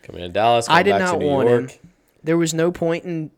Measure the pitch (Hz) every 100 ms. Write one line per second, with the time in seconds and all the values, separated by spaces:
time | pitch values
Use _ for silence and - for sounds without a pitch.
0 | - 85 90 90 113 120 117 160 190 196
1 | 185 165 147 139 120 120 131 - - _
2 | _ _ 156 165 165 160 170 175 170 170
3 | 180 165 156